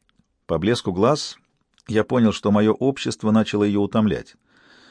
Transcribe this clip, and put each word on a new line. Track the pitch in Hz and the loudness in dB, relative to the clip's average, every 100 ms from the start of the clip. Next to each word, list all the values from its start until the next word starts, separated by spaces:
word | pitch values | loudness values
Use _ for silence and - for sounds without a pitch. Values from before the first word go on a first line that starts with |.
| _ _ _ _ - | _ _ _ _ -6
По | 82 | -2
блеску | 90 117 - | 0 -2 -2
глаз | 90 110 147 - - _ _ _ _ - | 0 0 0 -4 -16 _ _ _ _ -4
я | 107 | -2
понял, | 104 127 113 | 0 2 2
что | 98 107 | 2 0
моё | 104 107 | 2 2
общество | 110 131 135 - 107 110 | 2 0 -2 -6 -4 0
начало | 110 107 104 104 | 0 0 0 0
её | 101 | 0
утомлять. | 101 117 107 82 - _ _ _ _ - - | 0 0 0 -2 -8 _ _ _ _ -20 -20